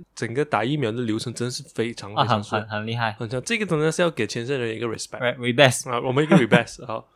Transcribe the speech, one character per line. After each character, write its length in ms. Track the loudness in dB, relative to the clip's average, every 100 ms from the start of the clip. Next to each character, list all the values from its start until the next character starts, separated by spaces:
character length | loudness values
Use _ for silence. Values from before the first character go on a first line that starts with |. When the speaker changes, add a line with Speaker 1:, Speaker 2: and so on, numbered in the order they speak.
| -16 -8
Speaker 1:
整 160 | -4
个 100 | -2
打 200 | 0 0
疫 120 | 0 0
苗 160 | 0
的 120 | -2
流 160 | -2 -2
程 120 | -4
真 160 | -6 -6
是 140 | -6
非 300 | -8 -4 -4
常， 200 | -6 -6 -2
Speaker 2:
啊， 80 |
Speaker 1:
非 40 | 2
常 160 | 0
顺。 160 | 0 -4
Speaker 2:
很， 60 | -4
很， 100 | -6
很 80 | -6
厉 80 | -4
害。 160 | -4
Speaker 1:
很 160 | -4 -6
强， 120 | -6
这 140 | -4 -4
个 80 | 0
真 140 | 0
的 120 | 0
是 100 | 2
要 80 | 0
给 160 | 0 -4
前 200 | -4 -4
线 140 | -4
人 160 | -4 -4
一 40 |
个 80 | -6
respect。 320 | -6 -8 -4
Speaker 2:
Re-，rebest。 720 | -4 -2 2 6 6 6 -4
Speaker 1:
啊， 100 | -4
我 80 | 0
们 120 | 2
一 40 | 6
个 80 | 6
rebest， 480 | 6 4 2 -8 -10
好。 200 | -10 -10